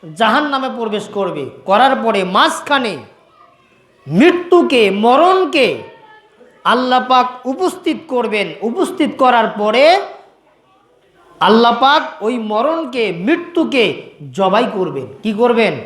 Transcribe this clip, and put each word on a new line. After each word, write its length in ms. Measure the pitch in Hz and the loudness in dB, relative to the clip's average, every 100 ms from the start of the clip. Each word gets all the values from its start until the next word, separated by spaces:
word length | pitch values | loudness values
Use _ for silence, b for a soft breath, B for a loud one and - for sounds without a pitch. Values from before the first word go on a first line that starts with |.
| 165 156 | -18 -2
জাহান্নামে 540 | 220 254 294 269 262 226 | 0 2 -2 -4 -6 -6
প্রবেশ 340 | 226 202 - | -6 -6 -8
করবে। 400 | 202 190 151 131 - - | -6 -6 -6 -10 -12 -2
করার 300 | 202 262 254 | 2 4 2
পরে 280 | 226 208 | 0 -2
মাঝখানে 760 | 180 202 311 - - 277 240 156 104 _ _ _ _ _ _ _ _ _ - | 0 0 0 -2 -2 -2 -2 -8 -14 _ _ _ _ _ _ _ _ _ -4
মৃত্যুকে, 840 | 165 330 349 - 349 302 254 208 | 2 4 2 2 2 4 2 2
মরণকে 920 | 196 226 269 349 381 349 302 226 131 - - - - _ _ - _ | 2 2 4 4 2 0 0 0 -2 -10 -20 -20 -20 _ _ -20 _
আল্লাহ 400 | - 233 254 254 254 | 0 0 2 0 2
পাক 400 | 254 247 - 247 | 0 0 -4 -8
উপস্থিত 500 | 269 370 - 339 277 - | -2 -4 -2 -6 -6 -4
করবেন। 460 | 254 226 214 185 151 | -4 -2 -2 -4 -4
উপস্থিত 480 | 214 339 320 - 302 - | -6 -2 -4 -2 -4 2
করার 300 | 254 240 220 | 2 4 0
পরে 540 | 202 208 226 294 381 - - - _ _ _ _ _ _ _ _ _ _ - | -2 0 4 4 4 0 -14 -20 _ _ _ _ _ _ _ _ _ _ -2
আল্লাহ 360 | 175 220 233 240 | 2 4 4 4
পাক 440 | 269 302 262 - | 2 2 -2 -8
ওই 140 | 208 247 | -6 -6
মরণকে, 760 | 214 214 269 330 294 247 214 | -4 -2 -2 -2 -6 -4 -4
মৃত্যুকে 1000 | 170 196 339 - 339 254 254 202 - - - 143 | -4 -2 -2 -2 -4 0 2 0 -2 -14 -20 -14
জবাই 340 | 127 190 208 240 | -2 0 2 0
করবেন।" 340 | 196 175 139 117 - | -4 -6 -6 -12 -8
কি 100 | 214 | -6
করবেন? 460 | 202 240 233 208 147 | 0 0 2 0 -2